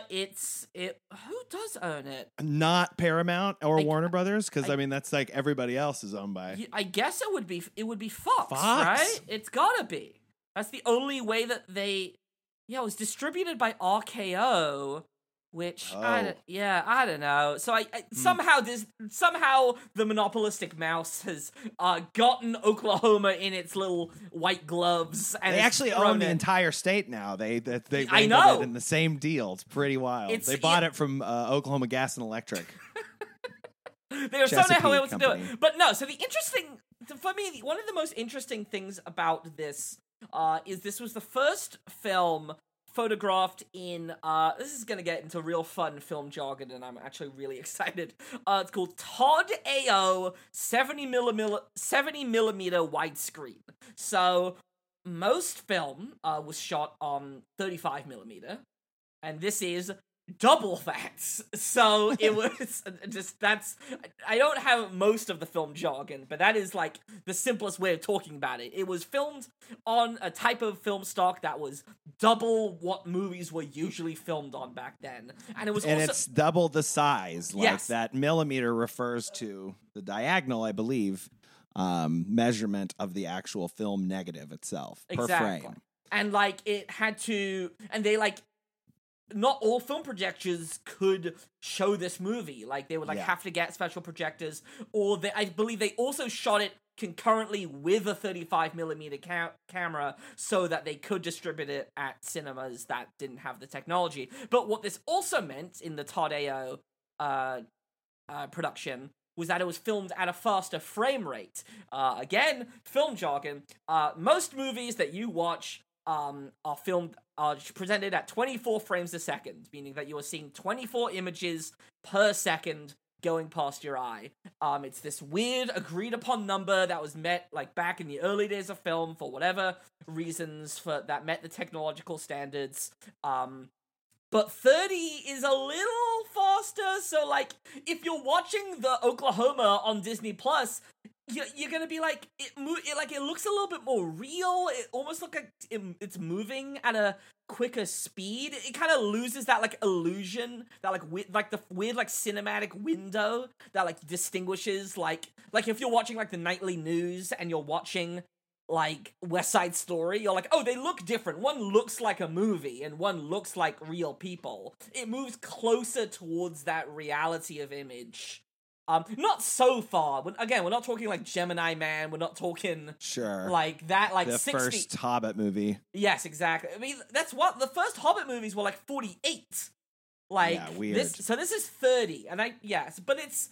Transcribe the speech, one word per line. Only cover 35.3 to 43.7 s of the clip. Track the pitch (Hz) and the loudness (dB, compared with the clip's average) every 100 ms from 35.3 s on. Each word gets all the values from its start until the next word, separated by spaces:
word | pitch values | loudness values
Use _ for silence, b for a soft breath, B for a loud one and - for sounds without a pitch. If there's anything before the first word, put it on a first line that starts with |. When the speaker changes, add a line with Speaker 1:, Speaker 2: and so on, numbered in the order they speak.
Speaker 1:
it. | 185 | 4
Speaker 2:
Company. | 190 226 | -2 4
Speaker 1:
But | 311 311 | 4 8
no, | 330 | 6
so | 202 269 | 6 -2
the | |
interesting, | 294 508 622 640 508 320 247 _ _ - | -4 -4 -2 0 -2 -2 -10 _ _ -18
th-, | 277 | -6
for | 370 | -4
me, | 381 403 277 | -2 -4 -6
one | 247 349 | -4 -4
of | 427 | -2
the | |
most | 370 311 226 | -2 -2 -4
interesting | 226 269 262 220 208 | -6 -8 -8 -8 -6
things | 202 190 185 180 | -8 -8 -12 -8
about | 170 165 160 165 147 | 0 2 0 -4 -8
this, | 151 139 - - _ _ - | -8 -8 -10 -12 _ _ -8
uh, | - 160 160 190 | 0 2 2 -2
is | 190 | -8
this | 202 202 | -8 -8
was | 240 | -8
the | 220 | -10
first | - 254 285 392 - - - | -6 2 2 2 -4 -14 -20
film | - 208 185 175 160 151 156 _ _ _ | -8 0 4 4 2 -4 -16 _ _ _
photographed | - 226 208 202 185 185 - - | -2 0 2 4 4 4 0 -16